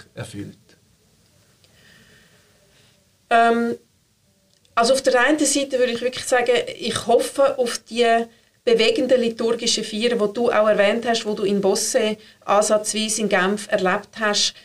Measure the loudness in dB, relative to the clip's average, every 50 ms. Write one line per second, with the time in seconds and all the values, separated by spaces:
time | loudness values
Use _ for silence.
0 | -20 _ _ -16 -16 -14 -12 -14 -14 -14 -16 _ _ _ _ _ _ _ _ _
1 | _ _ _ _ _ _ _ _ _ _ _ _ _ _ _ _ _ -20 -20 _
2 | _ _ _ -20 _ _ _ _ _ _ _ _ _ _ _ _ _ _ _ _
3 | _ _ _ _ _ _ 2 4 4 4 2 2 0 -2 -4 -6 _ _ _ _
4 | _ _ _ _ _ _ _ _ _ _ _ _ _ _ _ 0 2 2 2 2
5 | 2 0 2 2 4 4 2 2 0 0 0 -2 -2 -2 0 -2 0 0 -2 -4
6 | -6 -6 -6 -6 -4 0 0 0 2 2 0 0 0 -4 -10 -10 -8 -6 -6 -6
7 | 0 2 2 2 2 0 0 2 2 2 2 0 -2 -2 -4 -8 -10 -10 -2 0
8 | 2 4 4 2 0 -2 -10 _ _ _ _ _ _ 2 2 4 4 2 2 0
9 | 2 2 2 2 2 0 -2 -2 -2 -2 -2 -2 -2 -4 -4 -4 -4 -6 -6 -4
10 | -2 -2 0 0 -2 -2 -2 0 0 0 2 2 2 2 4 4 2 2 2 0
11 | -2 -2 -2 -2 -2 -4 -6 -4 -2 -2 -2 0 0 0 0 0 -2 -2 0 0
12 | 0 0 -2 -6 -10 -20 -20 _ _ 0 0 2 2 2 0 0 0 -2 -4 -4
13 | -4 -4 -4 -4 -2 0 0 0 0 0 -2 -2 -4 -4 -4 0 0 0 -2 -2
14 | -4 -10 -12 -6 -4 -2 -2 0 -2 -4 -4 -8 -20